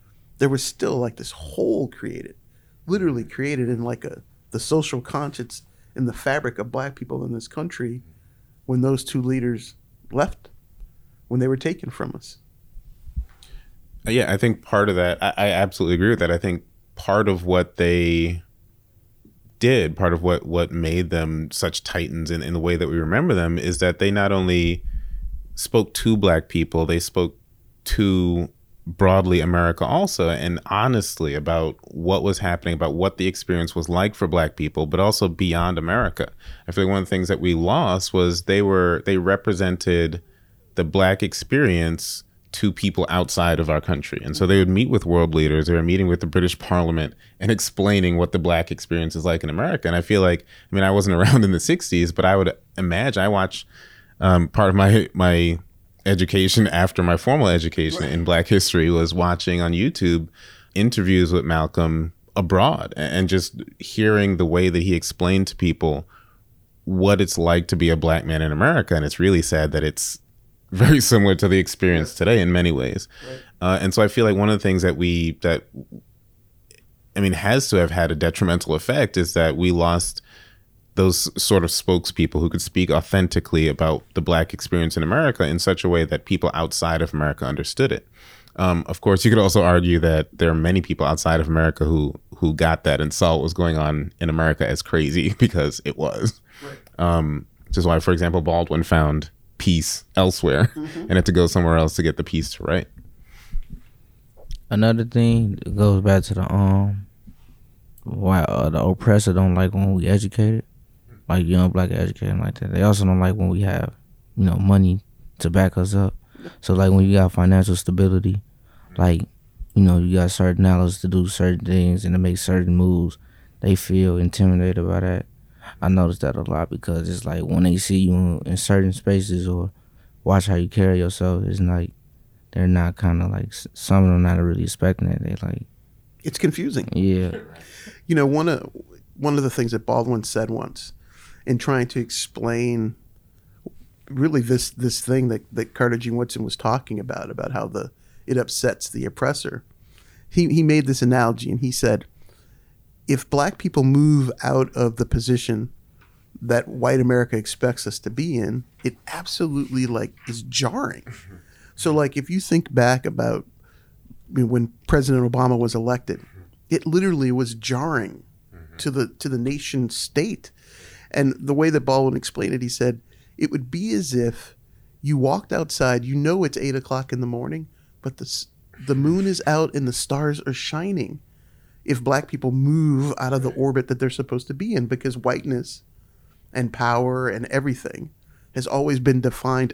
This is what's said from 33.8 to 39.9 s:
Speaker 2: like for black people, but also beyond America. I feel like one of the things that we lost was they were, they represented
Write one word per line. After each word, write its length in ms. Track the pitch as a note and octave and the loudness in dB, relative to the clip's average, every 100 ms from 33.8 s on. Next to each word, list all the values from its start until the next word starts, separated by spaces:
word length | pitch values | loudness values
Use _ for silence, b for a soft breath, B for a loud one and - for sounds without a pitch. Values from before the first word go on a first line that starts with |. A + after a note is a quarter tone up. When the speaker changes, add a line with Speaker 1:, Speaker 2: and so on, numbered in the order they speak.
| D#2+ | -2
Speaker 2:
like 260 | F2 G#2 | -2 -2
for 120 | - F2+ | -2 -2
black 280 | E2+ D#2 - | 0 -2 -2
people, 280 | D2+ D#2 D#2 | -6 -4 -2
but 140 | E2+ | 0
also 260 | G2+ - F#2+ | 0 2 -2
beyond 500 | E2 F#2 E2 F2 E2 | -2 -2 0 -2 -2
America. 520 | E2 A2+ G2 - - - B B - | -2 -2 -2 -6 -10 -10 B B -8
I 40 | |
feel 120 | F#2 | -2
like 60 | F#2+ | 0
one 80 | G2 | 0
of 40 | F2+ | -2
the 40 | |
things 180 | F#2+ F2+ | -2 -2
that 120 | - | -2
we 140 | F2+ | 0
lost 580 | E2 E2+ D3 A#2+ F#2+ - | 0 0 0 0 -2 -2
was 300 | F#2+ F2+ F2 | 0 0 0
they 180 | - G2+ | 0 0
were, 420 | G2 F#2+ F2 E2+ - | 2 2 2 0 0
they 100 | F#2 | 0
represented 1040 | F2 G2 A2 F2+ F#2 F2+ F#2 | 0 0 0 0 0 -2 0